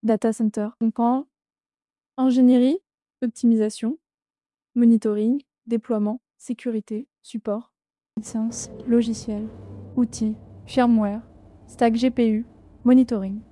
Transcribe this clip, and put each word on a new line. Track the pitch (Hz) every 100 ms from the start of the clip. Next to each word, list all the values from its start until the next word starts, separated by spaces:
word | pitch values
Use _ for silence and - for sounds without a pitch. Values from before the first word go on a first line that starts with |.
Data | 220 220 226
center. | 220 220 214 208 -
Donc | 226 220
en | 233 262 294 _ _ _ _ _ _ _ _ -
ingénierie, | 262 254 254 254 254 330 _ _ _ _
optimisation, | 254 - 240 226 214 - 226 320 _ _ _ _ _ _ _
monitoring, | - 233 226 220 208 220 277 _ _ -
déploiement, | 233 - 220 208 240 _ _
sécurité, | - 240 254 226 - 214 269 _
support, | - 226 220 208 240 _ _ _ _ -
licence, | 214 220 226 233 - - -
logiciel, | 233 226 220 - 208 220 - - - - -
outils, | 240 - 220 214 - -
firmware, | - - 240 226 208 208 233 - - - -
stack | - 233 226
G | 254
P | 240 233
U, | 214 233 - - -
monitoring. | 240 254 247 226 190 202 -